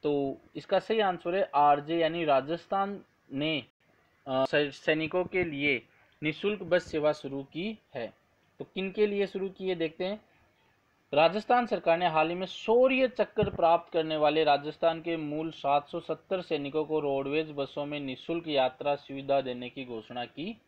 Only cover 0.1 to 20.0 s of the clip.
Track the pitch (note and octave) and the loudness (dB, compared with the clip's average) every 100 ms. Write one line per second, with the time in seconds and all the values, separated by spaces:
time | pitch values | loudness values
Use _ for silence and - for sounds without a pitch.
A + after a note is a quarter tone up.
0.1 | C#3+ C#3 C3+ _ D#3+ - F#3+ - A3+ G3+ | 0 -2 -6 _ -16 -2 -2 0 0 0
1.1 | F3+ F3 F#3 G3+ C#3+ D3 D3 D3 E3+ D#3+ | 0 -2 -2 0 4 6 6 2 0 2
2.1 | E3+ D#3+ C3+ C3+ E3+ - G3 G3 G3+ - | 0 2 2 2 -6 -2 -2 -2 -4 -14
3.1 | _ _ C3+ D3+ D#3 A2+ _ _ _ _ | _ _ -4 -2 -2 -6 _ _ _ _
4.1 | _ - C3 C3+ D3+ D3 C3+ - D#3 D#3 | _ -4 0 2 2 0 -4 -2 0 0
5.1 | - - F#3 F3 C#3+ D3 B2+ - _ _ | -2 -2 -2 -2 -2 0 0 -4 _ _
6.1 | _ D3+ D#3 G3 G#3 F3+ F3 - D#3+ D3+ | _ -6 -2 -4 -4 0 0 0 0 0
7.1 | D3 C#3 C#3 C#3 D#3 G3 A3 _ C3 A2+ | 0 -4 -8 -8 -8 -8 -8 _ -10 -10
8.1 | - _ _ _ _ C3+ - F#3+ F#3+ G#3 | -12 _ _ _ _ -12 -6 -6 0 0
9.1 | G3+ G3 F#3+ F#3+ F#3 F#3+ F3+ D#3+ D#3+ F#3 | 2 -2 -4 -8 -6 -4 -2 -4 -4 -6
10.1 | G#3+ _ _ _ _ _ _ _ _ _ | -6 _ _ _ _ _ _ _ _ _
11.1 | C#3 E3 F#3+ - B3 A#3+ G3 E3+ E3 F3+ | 4 6 4 2 2 2 -2 2 2 4
12.1 | D#3 D#3+ F3 F#3 - - A#3 B3+ C4 C4 | 2 2 0 -6 -8 2 4 6 4 0
13.1 | - G#3 - G3+ - E3 E3+ - E3+ D#3 | 0 -2 0 -2 2 4 4 2 -2 0
14.1 | D#3 D3+ D3+ D3+ C#3+ D3 D3+ E3 E3 E3 | 2 2 4 4 4 2 0 0 0 -4
15.1 | E3 D3+ D3+ D#3+ D#3 C#3+ C#3+ C#3+ E3+ - | -4 -4 -4 -6 -4 0 0 0 -10 -6
16.1 | D#3 _ F#3+ F3 D#3 C#3+ D#3 D3+ D#3 C#3+ | -8 _ -6 -2 -4 -2 -4 -2 -2 0
17.1 | C#3 C#3 D3+ D#3 C#3+ C3+ - C#3+ D3 C#3 | -2 0 -2 -2 -4 -6 -6 -6 -6 -8
18.1 | B2+ - E3 D#3+ D3 B2+ - C#3+ C#3+ - | -10 -6 -6 -2 0 0 0 -2 -2 -4
19.1 | C#3 C#3 C#3 C3 B2 B2 C#3 B2+ A#2 | -12 0 0 0 -6 -8 -12 -10 -10